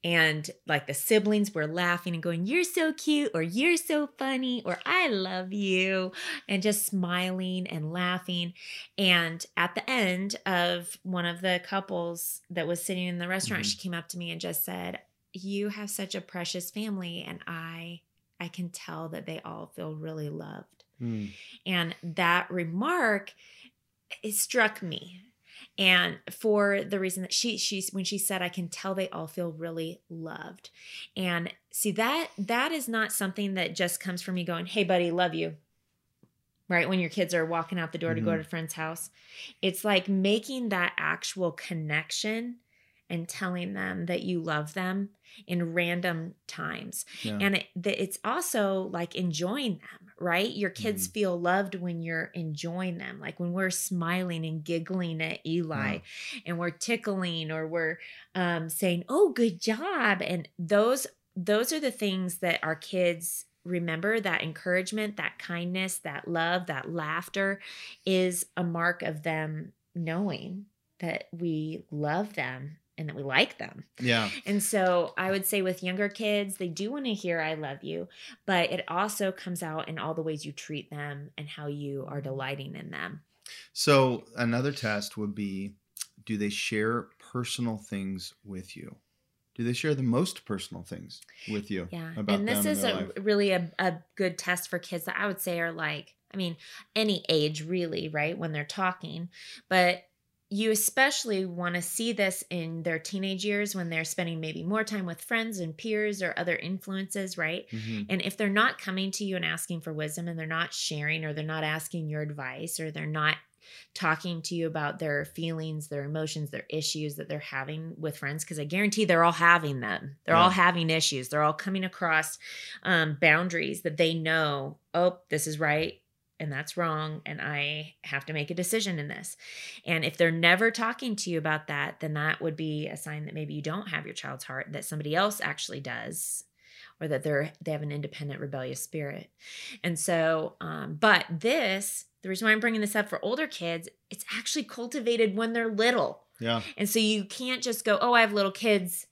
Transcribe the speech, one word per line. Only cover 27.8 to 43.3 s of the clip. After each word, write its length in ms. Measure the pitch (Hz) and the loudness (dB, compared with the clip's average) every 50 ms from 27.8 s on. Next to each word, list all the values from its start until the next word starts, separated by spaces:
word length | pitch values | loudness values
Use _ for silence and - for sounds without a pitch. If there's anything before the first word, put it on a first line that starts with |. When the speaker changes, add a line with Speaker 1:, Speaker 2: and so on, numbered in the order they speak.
| 180 - | -4 -4
Speaker 1:
when 120 | - 196 185 | -4 -2 -2
she 140 | - 208 196 | -2 -2 0
said, 240 | - - 202 185 | 0 0 0 0
"I 60 | 180 175 | -2 -2
can 200 | 175 185 175 170 | -2 -4 -6 -6
tell 260 | - - - 196 196 | -6 -6 -4 -2 0
they 140 | 190 185 185 | 0 -2 -2
all 160 | - 170 160 151 | -2 -8 -8 -6
feel 220 | - - 175 170 | -4 -4 -4 -4
really 480 | 156 156 165 165 165 165 165 160 170 - _ _ | -4 -6 -6 -6 -4 -4 -4 -4 -6 -10 _ _
loved." 600 | 170 165 160 160 160 - 156 165 175 - - - _ - - - - - - - _ | -10 -10 -8 -8 -8 -10 -10 -12 -14 -16 -20 -20 _ -20 -18 -16 -14 -14 -16 -10 _
And 360 | - 185 180 175 170 170 - - _ _ _ | -2 0 0 0 0 -2 -4 -6 _ _ _
see, 200 | - - - 214 | -4 0 0 0
that, 380 | 180 208 220 240 285 330 330 - - - | 2 2 2 2 2 0 -2 -4 -4 -6
that 340 | 196 180 233 240 262 320 | -2 0 2 2 2 2
is 160 | 330 311 247 226 | 0 -2 -2 -2
not 240 | 226 220 220 214 | 0 0 0 0
something 420 | - - 202 190 185 - 208 196 190 | 0 -2 -2 -2 -2 -2 -2 -2 0
that 220 | 185 170 - 165 | 0 -2 -2 0
just 240 | - 185 175 175 - | 0 0 0 0 -2
comes 200 | - 185 180 175 | -4 -4 -6 -4
from 120 | - - 180 | -4 -2 -2
me 80 | 180 175 | -2 0
going, 220 | 170 170 165 175 | -2 -2 -4 -4
"Hey, 160 | 180 - 220 | -2 2 2
buddy, 280 | 196 170 185 180 175 170 | 4 4 4 4 4 4
love 220 | 165 175 180 175 160 | 4 4 2 2 2
you." 200 | 165 165 160 156 - _ _ _ _ _ _ _ _ _ _ _ _ _ _ _ _ _ _ _ _ _ _ | 0 -2 -2 -4 -10 _ _ _ _ _ _ _ _ _ _ _ _ _ _ _ _ _ _ _ _ _ _
Right? 200 | 180 175 165 151 | 4 4 4 4
When 120 | 190 185 | 4 2
your 100 | 175 160 | 2 0
kids 220 | - 208 180 165 180 | 2 0 0 2 4
are 120 | 170 160 | 2 2
walking 320 | 160 170 165 160 - 185 175 | 2 2 -2 0 -2 -2 -4
out 140 | 165 160 | -2 -4
the 60 | - 165 | -4 -2
door 160 | 165 - 120 | 0 0 0
to 60 | - | 2
go 100 | 110 107 | 2 2
Speaker 2:
Mm-hmm. 100 | - 160 | 2 2
Speaker 1:
to 40 | 156 | -2
a 40 | - | -4
friend's 240 | - 165 160 156 - | -4 -4 -4 -6 -6
house. 360 | - 160 160 165 170 - - _ _ - - - - - - - _ | -6 -6 -6 -6 -8 -10 -12 _ _ -20 -20 -18 -16 -16 -18 -8 _
It's 220 | - 190 185 - - | 0 0 0 0 2
like 240 | 214 202 185 180 196 | 4 4 4 4 4
making 600 | 196 190 190 196 214 220 214 - 269 254 247 220 | 2 4 4 4 4 2 0 -4 -4 -4 -2 0
that 240 | 202 180 175 - - - | 2 2 2 2 2 0
actual 520 | 156 156 160 165 - - - 190 180 170 | 0 0 0 0 -2 -6 -2 0 -2 -2
connection 1040 | 165 - - - 175 160 156 151 147 151 160 156 - - - 214 220 226 240 240 240 240 _ _ _ _ _ _ _ _ _ _ | -2 -4 -8 -6 -4 -4 -2 0 0 0 0 -2 -6 -4 -2 -2 -2 -2 -4 -6 -10 -12 _ _ _ _ _ _ _ _ _ _
and 160 | 175 170 165 | -6 -4 -4
telling 460 | - | -6